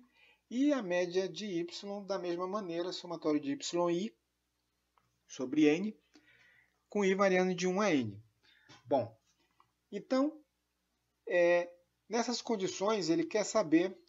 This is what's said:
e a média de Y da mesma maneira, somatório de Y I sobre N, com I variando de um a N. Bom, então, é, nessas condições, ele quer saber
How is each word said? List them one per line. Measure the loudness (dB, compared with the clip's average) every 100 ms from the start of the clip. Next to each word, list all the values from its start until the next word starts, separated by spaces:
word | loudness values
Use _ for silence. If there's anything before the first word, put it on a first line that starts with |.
| _ _ _ _ -8
e | -2 0
a | 0
média | 0 0 0 0 -2
de | -6 -6
Y | -4 -4 -8 -10 -8 -6
da | -6
mesma | -4 -4 -4
maneira, | -6 -4 -6 -6
somatório | -8 -10 -4 0 0
de | -2
Y | -6 -4 0 0
I | 0 -4 -10 _ _ _ _ _ _ _ _ _ _ -18
sobre | -10 -2 4 4
N, | 4 -2 -8 _ _ _ _ _ _ _ _ -6
com | 0
I | 2 4
variando | 4 4 2 0
de | 0
um | 2
a | 2
N. | 2 0 -8 -18 _ _ _ _ -14 -2
Bom, | -2 -2 -10 _ _ _ _ _ _ -12
então, | -10 0 2 2 -2 _ _ _ _ _ _ _ _ 0
é, | 4 4 4 0 -10 _ _ -6
nessas | -4 -2 -4
condições, | -4 -2 -2 -2 -2 0 0
ele | 0 0
quer | -2
saber | 0 0 4 4 2 -6